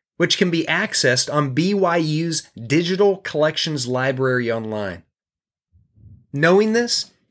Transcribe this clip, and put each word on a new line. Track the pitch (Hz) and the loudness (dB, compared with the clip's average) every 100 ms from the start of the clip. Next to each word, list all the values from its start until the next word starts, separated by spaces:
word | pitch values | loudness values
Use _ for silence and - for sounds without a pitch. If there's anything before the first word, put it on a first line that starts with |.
| _ - | _ -4
which | 170 - | -2 2
can | 185 | 2
be | 165 | 0
accessed | - 165 214 - 131 127 - | 0 -2 -2 0 2 2 0
on | 147 143 | -2 0
B | 131 180 | 0 0
Y | 202 180 170 | 2 2 2
U's | 156 151 165 160 - | 0 -2 -2 -4 -6
Digital | - 113 151 170 185 202 190 | -14 -2 0 0 2 2 2
Collections | - 151 156 156 165 151 120 | -4 0 0 0 -4 -4 -2
Library | 127 131 131 131 127 117 | -2 -2 0 0 0 0
online. | 113 110 107 98 85 - _ _ _ _ _ _ _ _ _ - - _ | -2 -4 -6 -6 -8 -16 _ _ _ _ _ _ _ _ _ -20 -20 _
Knowing | 139 165 190 220 | 0 4 4 4
this, | 226 240 - - _ _ | 2 0 -4 -6 _ _